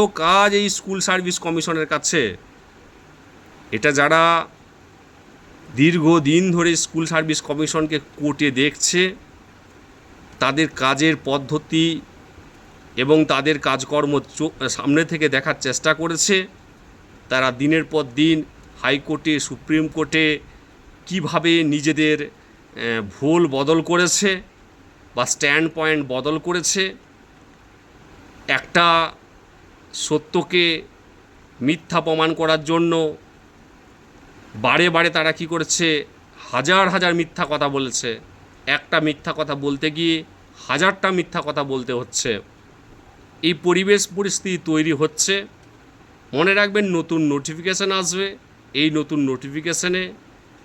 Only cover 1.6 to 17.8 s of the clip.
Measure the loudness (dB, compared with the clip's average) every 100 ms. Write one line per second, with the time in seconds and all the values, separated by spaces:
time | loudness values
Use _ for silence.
1.6 | -2 -4 -2 -2 -2 0 -2 -4 -16 -20
2.6 | -20 -20 -20 -20 -20 -20 -20 -20 -20 -20
3.6 | -8 -2 0 2 4 4 4 2 -2 -14
4.6 | -20 -20 -20 -20 -20 -20 -20 -20 -20 -20
5.6 | -16 2 4 4 4 4 4 4 4 2
6.6 | 2 0 -2 -4 -2 -2 0 -4 -4 -4
7.6 | -2 -2 -2 -4 -8 -6 -4 0 0 2
8.6 | 0 0 -2 0 0 -2 -18 -20 -20 -20
9.6 | -20 -20 -20 -20 -20 -20 -20 -4 -2 0
10.6 | -2 0 0 2 2 0 -2 -4 -2 -6
11.6 | -2 0 0 -2 -10 -20 -20 -20 -20 -20
12.6 | -20 -20 -16 -6 2 4 4 0 0 0
13.6 | 0 -2 -2 -2 0 0 -2 -6 -6 -4
14.6 | -6 -4 0 2 2 0 0 0 -2 -4
15.6 | -2 -2 0 0 -2 -2 2 2 0 -12
16.6 | -20 -20 -20 -20 -20 -20 -4 0 0 0
17.6 | 2 2